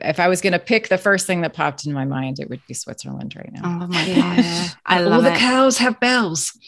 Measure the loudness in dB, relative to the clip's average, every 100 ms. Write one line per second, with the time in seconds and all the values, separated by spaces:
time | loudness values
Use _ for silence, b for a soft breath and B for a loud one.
0 | -4 0 2 2 0 0 0 0 0 0
1 | 2 0 0 -2 -2 -2 -4 -2 -6 -4
2 | -4 -4 -4 -6 -10 -12 -12 -14 -14 -14
3 | -12 -12 -12 -14 -16 -10 -6 -6 -4 -2
4 | 0 2 2 2 0 0 -6 -6 0 2
5 | 4 4 4 4 2 4 4 4 0 0
6 | 2 2 0 -2 -6 -10